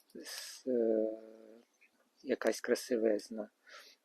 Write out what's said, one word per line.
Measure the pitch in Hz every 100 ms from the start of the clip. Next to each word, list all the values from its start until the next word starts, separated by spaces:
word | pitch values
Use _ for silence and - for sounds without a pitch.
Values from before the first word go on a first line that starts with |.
| _ -
с-, | - - - - 131
е, | 123 113 110 110 110 110 110 110 117 - _ _ _ _ _
якась | 139 113 117 107
красивезна, | 120 120 - 117 110 104 - 110 107 _ _ - - -